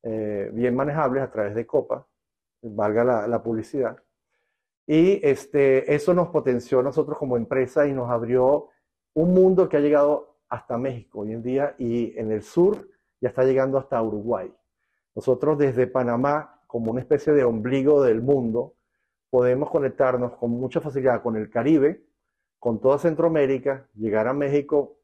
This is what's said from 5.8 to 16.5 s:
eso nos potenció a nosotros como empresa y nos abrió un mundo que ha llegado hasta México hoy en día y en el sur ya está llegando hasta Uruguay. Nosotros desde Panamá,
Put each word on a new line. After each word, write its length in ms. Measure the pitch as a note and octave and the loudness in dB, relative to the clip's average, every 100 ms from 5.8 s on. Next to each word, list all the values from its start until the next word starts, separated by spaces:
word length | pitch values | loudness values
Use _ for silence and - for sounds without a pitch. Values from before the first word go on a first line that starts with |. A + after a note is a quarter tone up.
| - | 2
eso 200 | D3 D3 | 0 2
nos 140 | F3+ E3+ | 0 2
potenció 520 | D#3 C3+ B2 - C3 | 0 0 -2 0 0
a 20 | |
nosotros 360 | C3 D#3+ D3 - | 2 -2 -4 -4
como 180 | C#3 A#2+ | -2 -2
empresa 500 | A2+ C3 B2 - D3 | -2 -2 0 0 0
y 60 | |
nos 180 | C3+ A#2+ | -2 -4
abrió 600 | A#2+ A2+ B2+ B2+ D3 - _ _ _ _ | -4 0 2 4 2 -4 _ _ _ _
un 220 | D#3 E3+ | -2 2
mundo 340 | F#3 F#3+ F#3 F3+ | 4 4 4 2
que 80 | D3+ | 2
ha 40 | |
llegado 580 | D3 D3 C#3+ D3 - _ _ | 2 4 2 0 -6 _ _
hasta 300 | B2 - A#2+ | -12 -8 -6
México 420 | C3+ B2 - A2 | -6 -8 -14 -12
hoy 120 | G#2 | -10
en 100 | A2+ | -8
día 320 | A#2 C3 D3 - | -4 -2 -2 -4
y 400 | A#2+ A#2 A2+ - | -4 -4 -4 -6
en 140 | A2 | -6
el 100 | G#2+ | -6
sur 460 | - - F#3 G#3+ - _ _ _ | -4 2 2 0 -10 _ _ _
ya 80 | B2 | -6
está 160 | - | 0
llegando 320 | C3 C3 C3+ C3+ | 2 2 0 -2
hasta 240 | C3 B2 | -2 -4
Uruguay. 500 | A2 G#2 A2 G#2+ F#2 _ _ _ _ _ _ | -4 -6 -4 -6 -6 _ _ _ _ _ _
Nosotros 440 | - - B2+ C#3+ D3 | -6 -2 0 0 2
desde 280 | C#3+ A#2+ B2 | 0 2 0
Panamá, 760 | C3 B2 A#2+ C#3 D3+ D3+ | 0 -2 0 0 -2 -4